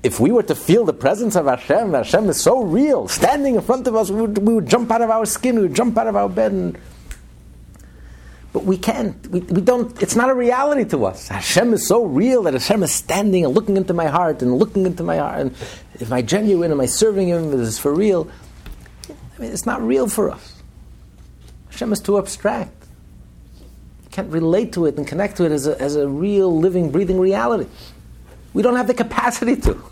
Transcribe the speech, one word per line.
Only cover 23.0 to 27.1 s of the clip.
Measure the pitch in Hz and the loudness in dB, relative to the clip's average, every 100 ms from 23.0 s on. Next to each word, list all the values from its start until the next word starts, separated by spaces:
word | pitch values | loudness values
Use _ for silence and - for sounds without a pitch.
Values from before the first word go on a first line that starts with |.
| - - - - - - | -20 -20 -20 -20 -20 -20
You | - - - - - | -20 -20 -20 -20 -12
can't | - 160 | -10 -4
relate | 160 165 185 240 | -2 2 0 0
to | 180 160 | 0 0
it | 147 | 0
and | 143 | -6
connect | 160 202 - | -4 -4 0
to | |
it | 170 | 0
as | 151 143 | 0 -2
a, | - | -2
as | 139 | -2
a | 147 143 | 0 -2
real, | 139 196 202 190 160 | -2 0 2 2 2
living, | 185 180 160 | 2 2 0
breathing | 147 185 | 0 0